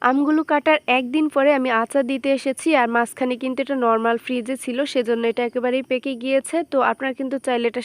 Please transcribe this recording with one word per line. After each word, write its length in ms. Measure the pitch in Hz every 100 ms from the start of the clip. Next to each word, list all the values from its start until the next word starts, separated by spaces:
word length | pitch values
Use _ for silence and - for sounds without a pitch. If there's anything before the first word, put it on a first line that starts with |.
| 247
আমগুলো 320 | 269 285 311 311
কাটার 280 | 294 302 311 - 247
একদিন 280 | 247 294 311 285
পরে 140 | 277 285
আমি 100 | 254 226
আচার 220 | 233 277 254
দিতে 180 | 269 277 269
এসেছি, 300 | 269 - - 302
আর 60 | 233 233
মাঝখানে 400 | 233 - 254 247
কিন্তু 160 | 262 262 269
এটা 100 | 269 240
নরমাল 320 | 226 226 233 -
ফ্রিজে 300 | 247 226 262
ছিল, 140 | - 247 285
সেজন্য 300 | 269 226 233 233
এটা 120 | 226 240
একেবারেই 340 | 247 247 254 262
পেকে 240 | 254 277 247
গিয়েছে। 340 | 254 269 269 330 339
তো 60 | 269 240
আপনারা 220 | 226 269 262
কিন্তু 160 | 269 262 262
চাইলে 200 | 247 233
এটা 100 | 240